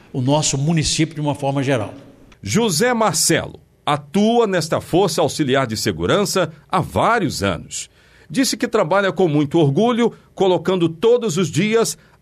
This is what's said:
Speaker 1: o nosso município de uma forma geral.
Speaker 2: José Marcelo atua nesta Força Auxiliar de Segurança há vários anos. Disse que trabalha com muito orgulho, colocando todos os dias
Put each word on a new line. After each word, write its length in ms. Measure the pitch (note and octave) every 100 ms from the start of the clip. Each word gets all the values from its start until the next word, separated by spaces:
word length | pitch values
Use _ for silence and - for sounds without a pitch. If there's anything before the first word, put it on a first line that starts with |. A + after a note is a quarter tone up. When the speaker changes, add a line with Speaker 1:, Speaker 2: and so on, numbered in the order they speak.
| -
Speaker 1:
o 100 | C3+
nosso 340 | B2+ D3 D3 C3+
município 600 | C#3+ E3+ B2+ - D#3 D3+
de 40 |
uma 140 | D3
forma 260 | C3+ C#3 C#3
geral. 320 | C3+ C3 G2+ - - - - -
Speaker 2:
José 540 | G2 C3+ A#3 D3+ A#3+
Marcelo 640 | A#3+ G#3+ - - D3+ - - _ _
atua 600 | - D3 - F#3+ G#3+ A#3 A3+
nesta 340 | F#3 D#3+ B2+
Força 420 | - E3 G3 -
Auxiliar 440 | D#3 - D3+ C3 C3
de 100 | G#2+
Segurança 760 | A#2 E2 F2 E3 G3+ F#3+ D#3+ - -
há 120 | F#3
vários 640 | - G2 E3 A#3 D#3 -
anos. 500 | G2 D#2 B1 - - _ _ _ -
Disse 280 | D#3+ C4+ G#3+
que 100 | A#3
trabalha 460 | A3 E3+ F#3+ G3
com 160 | E3+ F#3
muito 300 | D3 C#3+ F#3
orgulho, 560 | D3 C#3 A3+ A#3 A#3 - _
colocando 540 | - F#3+ F3 E3 F#3 E3
todos 480 | E3 A3+ B3 A3+ D#3
os 140 | E3
dias 460 | D#3 G#3 A3+ G#3+ - _ _